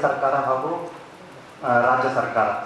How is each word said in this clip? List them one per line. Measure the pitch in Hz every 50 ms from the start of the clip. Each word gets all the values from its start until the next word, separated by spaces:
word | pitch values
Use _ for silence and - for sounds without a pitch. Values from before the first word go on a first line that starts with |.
ಸರ್ಕಾರ | 151 139 135 139 139 135 139
ಹಾಗೂ, | 139 139 131 131 131 147 160 170 175 - - - - - - - - - - - - - - - - 147
ಆ, | 127 120 120
ರಾಜ್ಯ | 120 127 131 127 131 131 -
ಸರ್ಕಾರ | 127 117 - - 113 107 104 - - -